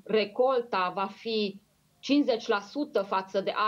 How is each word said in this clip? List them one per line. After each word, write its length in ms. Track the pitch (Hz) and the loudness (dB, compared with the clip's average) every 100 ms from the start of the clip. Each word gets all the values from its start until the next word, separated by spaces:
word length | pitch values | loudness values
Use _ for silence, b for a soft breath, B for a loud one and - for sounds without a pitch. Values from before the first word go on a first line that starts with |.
recolta 880 | - 214 208 - 254 254 240 196 180 180 | -2 0 0 2 2 2 0 -2 0 -2
va 100 | 196 - | -6 -6
fi 440 | 226 220 208 196 - _ _ _ | -4 -2 -2 -4 -18 _ _ _
cincizeci 480 | - 285 247 226 - | 2 4 4 0 0
la 120 | 202 | -2
sută 420 | 202 285 294 208 | -2 -6 -2 -2
față 400 | 196 196 190 196 | 0 -2 -2 -2
de 120 | 180 - | -2 0